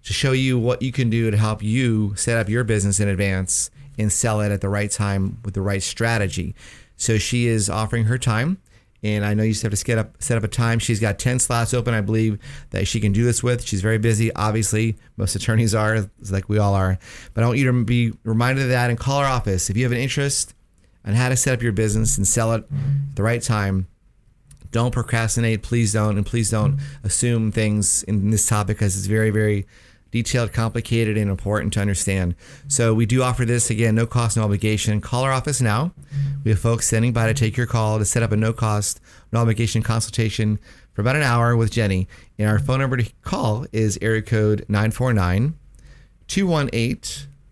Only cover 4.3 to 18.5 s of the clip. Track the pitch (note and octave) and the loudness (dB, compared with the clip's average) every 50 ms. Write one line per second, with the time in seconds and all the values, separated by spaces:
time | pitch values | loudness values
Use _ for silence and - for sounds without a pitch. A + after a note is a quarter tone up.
4.3 | G#2+ G#2+ G#2 G#2 G2+ F#2+ - G2 G2+ G#2 G#2 G#2 - - G#2+ G2+ G2 G2 F#2+ G2 | 0 0 0 0 -2 -2 -2 -2 -2 -2 -2 -2 -2 -2 -2 0 0 0 -2 -2
5.3 | - - - G2+ F#2 G2 F#2+ G2+ G2+ G2 F#2+ - - - A2+ A2+ A#2 A2 G2+ F#2 | -4 -6 -10 -6 -4 -4 -2 -2 -2 -2 -4 -6 -4 -2 -2 0 0 0 0 -2
6.3 | - F#2+ F2 - - - - - - - - _ _ - - - A2+ G#2+ - - | -2 -4 -6 -6 -8 -12 -16 -20 -20 -20 -20 _ _ -6 -2 0 0 0 0 0
7.3 | - B2 A#2+ A#2 A2+ A2 G2+ G2 E2 G#2+ A2 G#2+ - A#2 A2+ G#2+ B2 B2+ B2 B2+ | 0 0 2 2 2 0 0 -2 -2 -2 -2 -2 -2 0 0 0 0 0 0 0
8.3 | A2 A2 B2 D#3 F#3+ F#3 _ _ _ - _ _ _ _ - G#2+ G#2+ G#2 G#2 G#2 | 0 0 0 -2 -2 -4 _ _ _ -20 _ _ _ _ -4 -2 -2 0 0 0
9.3 | G#2 G#2+ A2 A2 G#2+ G#2 - A2 G#2 G#2 - - A#2 A2 G#2+ - - - - - | 0 2 2 2 0 0 -2 -2 -2 -2 -2 0 0 0 -2 -4 -8 -10 -4 -2
10.3 | A#2+ A2+ G#2 F#2+ - - A#2 A#2 A#2 A#2 - - A#2 G#2+ A2+ G#2+ G2 - - B2+ | 0 0 0 -2 -2 0 0 2 0 0 0 0 0 0 0 -2 -2 0 0 0
11.3 | B2 B2 - - B2 A#2 A#2 A2+ - B2 A2+ B2 A#2 A2 G2+ G2+ A2 A2+ A2 A2 | 0 0 0 0 0 0 0 0 0 -2 0 0 0 0 0 0 0 2 2 0
12.3 | G#2 G2+ - - - - - - - F#2+ F#2+ - - A#2+ G#2 G#2 G2 G#2+ A#2+ A#2+ | 0 -4 -8 -14 -18 -18 -14 -6 -4 -2 -2 -2 -2 0 2 2 2 4 2 2
13.3 | A2+ - - B2 B2 A#2+ - - - G2 F#2 A2 A2 A2 G#2+ A#2 A2 G#2 A#2 A2 | 2 0 0 0 -2 -2 -2 -4 -4 -2 0 0 0 2 2 2 2 2 2 0
14.3 | - - G2+ G#2+ G#2+ A2+ G#2+ - - G#2+ A2+ A2+ G#2+ - - - _ - G2+ F#2+ | 0 -2 -2 0 0 0 0 0 0 0 0 0 -2 -6 -12 -20 _ -4 -4 -4
15.3 | - F#2+ - - A2 A2 A#2 A2 G2+ A2 G#2+ G#2+ A2 A2 - G#2 _ _ - G2+ | -2 -4 -2 0 2 2 2 2 2 2 2 2 0 0 -2 -4 _ _ -8 -4
16.3 | F#2+ F#2+ - - G#2 G#2+ G#2 G2+ G2 G2 F#2+ F#2 F#2 - - - - - - - | -4 -4 -2 0 0 2 2 4 2 2 2 2 0 -2 -4 -14 -20 -20 -20 -10
17.3 | - - A2+ A#2+ A#2+ C3+ C#3 C3 B2 B2 A#2 G2+ A#2+ A#2+ A#2+ A2+ - - _ A2 | -2 0 0 2 2 2 2 2 2 2 2 2 2 2 2 0 -2 -6 _ -2
18.3 | A2+ A2+ A#2+ B2+ | 0 2 2 2